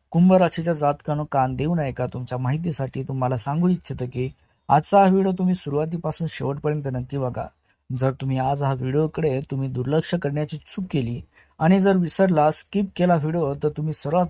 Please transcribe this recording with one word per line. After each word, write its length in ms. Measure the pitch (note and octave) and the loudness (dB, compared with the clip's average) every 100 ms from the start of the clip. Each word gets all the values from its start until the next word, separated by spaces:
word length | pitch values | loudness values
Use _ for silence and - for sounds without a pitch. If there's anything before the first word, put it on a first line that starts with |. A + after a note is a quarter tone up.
| _ | _
कुंभ 220 | E3 F#3 | 4 6
राशीच्या 400 | F#3 F3 - E3 | 6 4 0 -2
जातकांनो, 520 | D#3+ D3 C#3+ - D3 | 0 0 0 -4 -6
कान 320 | D3+ C#3 C3 B2+ | -2 0 0 0
देऊ 180 | D3 | -2
नये 180 | F3 C#3 | -2 -2
का? 140 | A#2+ B2+ | -4 -6
तुमच्या 320 | B2 B2 B2+ | -6 -6 -4
माहितीसाठी 640 | B2+ D3+ F3 D3 C3+ C3 | -2 -2 -2 -4 -6 -6
तुम्हाला 340 | C3 C3+ B2+ B2+ | -6 -4 -2 -2
सांगू 320 | C#3 D3 F3+ | -2 0 2
इच्छितो 360 | F3 - C3 B2 | 0 -4 -8 -8
की 180 | B2 B2+ - _ _ - | -6 -8 -10 _ _ 0
आजचा 300 | C#3 - G3+ | 2 4 6
हा 80 | G3 | 6
व्हिडिओ 260 | F#3+ F#3+ | 6 2
तुम्ही 220 | F#3 F#3 | 0 0
सुरुवातीपासून 720 | F3+ - C#3+ D#3+ E3+ E3 - D#3+ | 0 -2 -2 -2 -4 -4 -4 -6
शेवटपर्यंत 520 | - C3 C#3 D3+ D3+ C#3 | -4 -4 -2 -2 -2 -4
नक्की 320 | B2+ B2 C#3 | -6 -6 -4
बघा. 280 | B2+ B2 - - _ _ - C3 | -4 -4 -10 -14 _ _ -8 -2
जर 120 | C3 | 0
तुम्ही 260 | C3 C3+ C3 | 0 -2 0
आज 240 | C3 C#3+ | 0 0
हा 100 | C#3 | 0
व्हिडिओकडे 680 | C3+ C3 C#3 D#3 D#3+ D#3+ C3 D3+ | -2 0 0 0 0 -2 -2 -4
तुम्ही 180 | C3+ C3+ | -4 -4
दुर्लक्ष 460 | B2+ B2+ D3+ E3 | -4 0 0 0
करण्याची 420 | F3 D3 C#3+ D3+ D3+ | -2 -2 -4 -4 -8
चूक 280 | - - F#3 | -8 -8 -4
केली 300 | D#3 A#2 A#2+ - _ _ - | -2 -2 -6 -12 _ _ 0
आणि 220 | D#3 F#3+ | 4 6
जर 160 | G3 F#3+ | 6 4
विसरला, 540 | E3+ - F#3+ D#3+ D3+ | 2 2 2 4 4
स्किप 360 | D#3 - G3 G3 - | 2 -2 -4 -2 0
केला 180 | F3+ | 2
व्हिडिओ, 400 | E3+ D3+ E3+ D3+ | 2 2 -2 -2
तर 140 | C#3+ D3+ | -2 -4
तुम्ही 240 | D3+ D#3 | -2 -4
सर्वात 340 | D3+ D3 E3+ F3+ | -6 -2 0 0